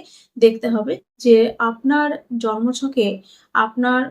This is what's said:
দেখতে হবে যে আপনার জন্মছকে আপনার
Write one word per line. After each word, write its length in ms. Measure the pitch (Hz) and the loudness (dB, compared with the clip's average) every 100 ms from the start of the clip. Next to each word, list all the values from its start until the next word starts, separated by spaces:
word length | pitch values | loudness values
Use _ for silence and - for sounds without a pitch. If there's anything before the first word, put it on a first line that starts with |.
| - - _ 240 | -10 -20 _ 2
দেখতে 300 | 226 226 233 | 2 4 -4
হবে 240 | 226 214 - _ - | -2 -4 -8 _ -2
যে 180 | 240 226 233 - | 4 4 4 0
আপনার 500 | 233 226 269 294 294 - - 233 | -4 -2 0 0 0 -6 -8 -6
জন্মছকে 720 | 226 214 240 254 269 262 202 190 - _ _ 226 | -4 -2 -4 -4 -4 -2 -2 -4 -14 _ _ -2
আপনার 460 | 220 247 247 254 262 | -2 -2 -2 0 -4